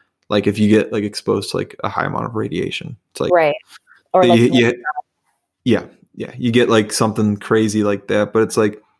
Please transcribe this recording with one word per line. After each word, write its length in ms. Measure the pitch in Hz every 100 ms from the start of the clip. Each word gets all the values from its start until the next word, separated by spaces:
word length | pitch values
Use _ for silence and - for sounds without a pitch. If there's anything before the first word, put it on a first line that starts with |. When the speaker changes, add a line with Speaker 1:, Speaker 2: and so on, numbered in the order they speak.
| _ _ -
Speaker 1:
like, 180 | 104 98
if 120 | 101
you 100 | 104
get, 240 | 107 -
like, 120 | 113
exposed 460 | 104 - - 101 101
to, 80 | -
like, 180 | - -
a 40 | 104
high 160 | - 95
amount 200 | - 110
of 80 |
radiation, 600 | 110 110 87 92 - - 117 _
it's 100 | -
like, 120 | -
Speaker 2:
Right. 220 | 175 156 151 _ - _ _ _
Or, 120 | 185
Speaker 1:
you, 60 | 180
Speaker 2:
like, 100 | 117 120
Speaker 1:
you, 300 | 127 117 - - - - _ _ _ _ _
yeah. 200 | 127 104 - _ _
Yeah. 180 | - 113 123
You 140 | 123
get, 160 | 117 120
like, 240 | 113 107
something 440 | - 113 104 107 101
crazy 480 | - 110 110 107
like 240 | 101 101 -
that, 240 | 104 101
but 100 | 113
it's 140 | 110 -
like, 240 | 107 107 _